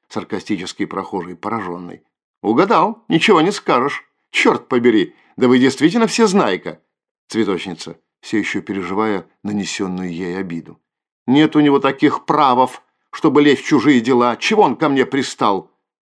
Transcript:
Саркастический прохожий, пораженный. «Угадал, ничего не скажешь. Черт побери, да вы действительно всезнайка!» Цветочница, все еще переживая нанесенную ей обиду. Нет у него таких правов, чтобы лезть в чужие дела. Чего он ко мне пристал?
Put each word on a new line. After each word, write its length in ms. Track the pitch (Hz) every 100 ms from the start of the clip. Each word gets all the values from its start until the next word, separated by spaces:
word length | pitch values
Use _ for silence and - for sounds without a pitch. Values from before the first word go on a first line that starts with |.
| _
Саркастический 760 | 107 92 101 - 98 90 - 95
прохожий, 480 | 95 95 98 85
пораженный. 720 | 87 - 104 92 87 90 90 _ _ _ _
«Угадал, 640 | 95 117 196 196 190 226 -
ничего 320 | 165 - 175
не 100 | 165
скажешь. 540 | - - 135 135 - _ _ _
Черт 380 | - 247 147 -
побери, 460 | 127 120 110 87 _ _ -
да 120 | 123
вы 100 | 127
действительно 480 | 131 - 151 226 226
всезнайка!» 760 | - 220 190 123 92 90 78 _ _ _ _ -
Цветочница, 720 | 107 101 90 95 85 - 82 _ _
все 180 | - 110
еще 240 | 92 101
переживая 640 | 82 98 90 95 110 98 - _
нанесенную 720 | 101 104 92 - 98 92 92
ей 260 | 82 92 95
обиду. 420 | 92 82 82 82 _ _ _ _ -
Нет 300 | 139 156 151
у 40 |
него 200 | 147 143
таких 460 | 135 135 147 - -
правов, 560 | 147 139 123 127 - _ _ _
чтобы 320 | - 156 135
лезть 200 | 147 131
в 40 | -
чужие 340 | 147 123 131
дела. 360 | 113 123 120 113
Чего 260 | - 214
он 140 | 170 -
ко 120 | 156
мне 160 | 139
пристал? 680 | 127 135 123 - 117 98 - _ _ _